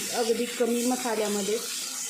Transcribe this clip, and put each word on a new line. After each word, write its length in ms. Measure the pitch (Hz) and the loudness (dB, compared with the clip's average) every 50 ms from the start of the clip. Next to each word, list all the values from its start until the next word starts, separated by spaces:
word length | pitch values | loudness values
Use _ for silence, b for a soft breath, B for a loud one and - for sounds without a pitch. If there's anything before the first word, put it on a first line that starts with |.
| 202 - - 226 | -2 -2 0 0
अगदी 280 | 240 226 233 208 240 233 - - | 2 2 2 2 2 -2 0 0
कमी 260 | 240 226 240 240 240 | 2 2 2 2 2
मसाल्यामध्ये 720 | 254 254 247 - 240 220 208 214 208 208 208 196 196 214 233 - - - - - - 254 - - - | 2 0 0 0 0 0 0 0 0 0 0 0 0 0 0 -2 -4 -6 -6 -6 -6 -6 -6 -6 -6